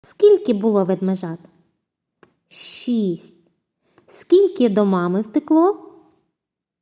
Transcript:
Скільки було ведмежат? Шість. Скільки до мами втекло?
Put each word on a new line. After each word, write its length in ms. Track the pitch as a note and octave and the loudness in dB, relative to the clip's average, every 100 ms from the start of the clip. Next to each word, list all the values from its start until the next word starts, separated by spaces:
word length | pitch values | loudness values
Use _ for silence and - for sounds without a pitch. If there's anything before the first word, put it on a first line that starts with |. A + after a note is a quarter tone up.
Скільки 500 | - - G#4 G4+ - | -20 2 4 4 2
було 300 | G#3 A3 G#3 | -2 0 0
ведмежат? 540 | F#3 F#3 F#3+ F#3+ E3+ E3 - _ _ _ _ _ _ _ _ _ _ | 0 -2 -2 -4 -6 -12 -16 _ _ _ _ _ _ _ _ _ _
Шість. 840 | - - - - A#3 G3+ E3+ - _ _ _ _ _ _ _ _ | -20 -16 -12 -4 -2 -2 -4 -10 _ _ _ _ _ _ _ _
Скільки 640 | - - F4+ G4+ - A#3+ | -16 2 4 4 2 0
до 160 | G3 | 2
мами 360 | G3+ F#3 F3 F#3 | 0 0 0 -2
втекло? 680 | G#3+ D#4 D4+ D#4+ F4 - - - _ _ _ _ _ _ _ _ | -2 -6 0 2 2 0 -10 -20 _ _ _ _ _ _ _ _